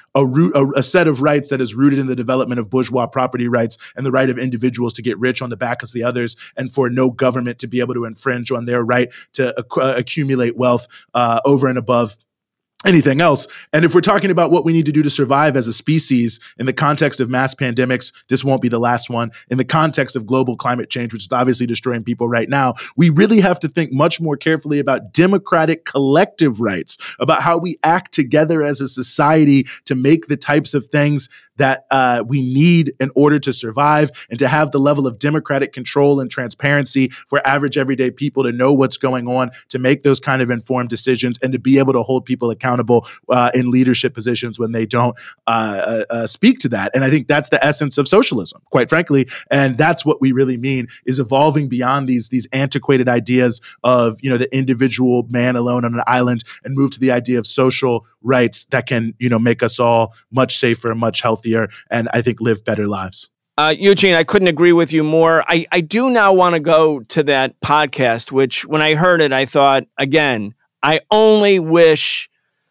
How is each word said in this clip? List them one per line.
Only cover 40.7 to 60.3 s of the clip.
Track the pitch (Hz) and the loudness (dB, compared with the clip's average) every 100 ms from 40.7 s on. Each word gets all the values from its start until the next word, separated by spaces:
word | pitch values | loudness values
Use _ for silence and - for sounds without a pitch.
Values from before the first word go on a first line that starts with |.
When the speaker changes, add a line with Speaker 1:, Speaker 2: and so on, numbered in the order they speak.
| 127 120 | -6 -4
Speaker 1:
decisions, | 113 - 123 123 120 | -4 -2 0 -2 -4
and | 131 | -4
to | 127 | -2
be | 131 135 | 2 4
able | 135 | 4
to | 123 | 0
hold | 113 127 - | 0 -4 -2
people | 123 120 | -4 -4
accountable, | 110 127 123 113 120 - - - | -4 -2 -2 2 0 0 -14 -2
uh, | 123 123 | 2 2
in | 127 123 | 0 0
leadership | 127 127 123 123 | 2 2 2 -2
positions | 120 113 120 123 107 | -4 -4 -4 -6 -6
when | 113 | -4
they | 113 110 | -4 -2
don't, | 123 120 120 - - - | 0 0 -4 -16 -10 -2
uh, | |
uh, | 113 110 98 104 113 - | -2 -2 -4 -4 -4 -4
uh, | 117 113 | -6 -6
speak | - 220 254 | 0 2 2
to | 127 | -2
that. | 110 98 131 | -4 -4 -2
And | |
I | 135 | 0
think | 151 120 | 0 2
that's | 147 - | -2 0
the | 143 | 0
essence | 139 147 147 - | 0 0 -2 -2
of | 135 | 2
socialism, | 202 277 117 87 - _ | 2 2 -2 -6 -14 _
quite | 135 120 | -2 2
frankly. | 160 175 139 123 - - | 0 2 0 0 -8 -4
And | 139 135 117 | 0 0 2
that's | 156 165 151 | 0 2 -2
what | 147 | 0
we | 135 | 0
really | 127 135 123 | 2 0 -2
mean, | 131 131 120 - - | -4 -4 -6 -10 -6
is | 131 | -4
evolving | 117 135 156 151 139 | 0 2 2 2 -2
beyond | 123 127 139 131 | -2 0 0 0
these, | 123 110 | -2 -2
these | 127 113 | -6 -4
antiquated | 131 139 139 - 135 127 | -4 -2 -2 0 2 2
ideas | 120 117 127 123 - - - | 0 0 0 0 -2 -12 -4
of, | 123 123 117 107 | 2 2 2 -2
you | 135 | -2
know, | 123 | -2
the | 127 131 | -2 -2
individual | 131 120 131 117 127 123 117 | -2 0 0 0 0 0 -2
man | 120 123 123 | -2 0 0
alone | 120 123 | -2 -2
on | 120 | -2
an | 120 117 | -4 0
island | 127 123 120 - - | 0 0 -2 -6 -16
and | - | -8
move | 135 135 | -2 -2
to | - | 0
the | 131 | 0
idea | 123 120 123 | 0 0 -4
of | 107 | -2
social | - 127 131 131 117 - _ | 0 0 0 -2 -2 -6 _
rights | 120 131 120 - - | 0 2 0 -2 -4
that | 131 120 | -6 -2
can, | 120 113 - | -4 -4 -4
you | 123 | -2
know, | 117 | 2
make | 120 117 | 2 0
us | 117 - | -2 0
all | 120 117 110 - _ | 2 2 0 -6 _